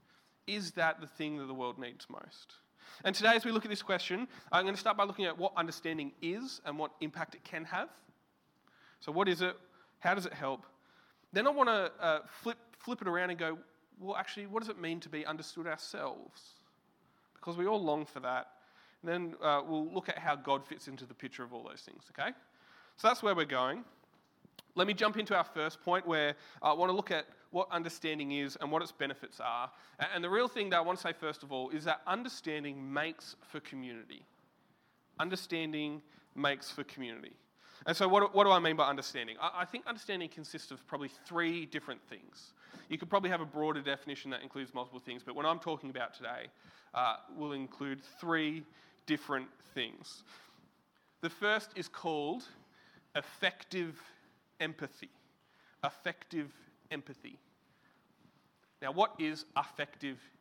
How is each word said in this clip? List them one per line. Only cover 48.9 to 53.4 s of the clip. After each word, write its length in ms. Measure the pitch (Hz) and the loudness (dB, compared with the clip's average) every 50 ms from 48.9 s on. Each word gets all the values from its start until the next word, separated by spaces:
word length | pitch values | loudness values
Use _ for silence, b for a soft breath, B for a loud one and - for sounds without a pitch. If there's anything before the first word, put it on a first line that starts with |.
| B B B | B B B
different 420 | - 151 147 - - 143 131 131 - - - - - - | 0 0 0 0 0 -2 -2 -2 -6 -12 -20 -20 -8 -4
things. 500 | 135 123 - - - - - - - - B B B B B B B B B B _ _ _ _ _ _ _ _ _ | -4 -4 -4 -6 -10 -16 -16 -16 -18 -18 B B B B B B B B B B _ _ _ _ _ _ _ _ _
The 80 | 165 165 | -6 -6
first 420 | 165 - 208 208 214 220 214 - - | -2 0 2 4 4 2 0 -2 -8
is 120 | 180 165 - | -8 -8 -8
called 560 | - - - 170 156 151 147 147 196 254 247 - B B B B B B B B B B B B - | -8 -6 -2 -2 0 0 0 0 -2 -4 -6 -12 B B B B B B B B B B B B -4
affective 880 | 151 - - - - | -4 -4 -4 -2 0